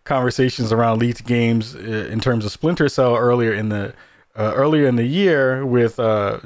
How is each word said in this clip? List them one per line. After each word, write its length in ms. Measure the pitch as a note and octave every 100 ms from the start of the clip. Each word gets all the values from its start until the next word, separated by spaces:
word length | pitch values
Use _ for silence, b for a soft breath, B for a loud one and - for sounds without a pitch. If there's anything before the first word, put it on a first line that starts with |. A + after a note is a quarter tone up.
conversations 680 | - C#3 B2 - B2+ - A2+
around 260 | A2+ A#2 A2+
leaked 300 | A#2+ A#2+ -
games, 480 | A#2+ A#2 A#2 A2 -
uh, 320 | G#2+ G#2+ -
in 100 | A2+
terms 240 | C3 A#2
of 80 | G#2
Splinter 380 | - D#3 F3 C#3+
Cell 260 | - B2+ A#2
earlier 380 | A#2+ A#2+ A2+
in 160 | G#2 G#2+
the, 240 | G#2 G2+ B B B B -
uh, 180 | G#2+ -
earlier 320 | C#3+ D#3 C#3
in 80 | A#2+
the 100 | A#2+
year 580 | E3+ G3 D3 C3 C3
with, 360 | C3+ B2 A#2 A#2+
uh, 400 | A2+ G#2+ G2+ A2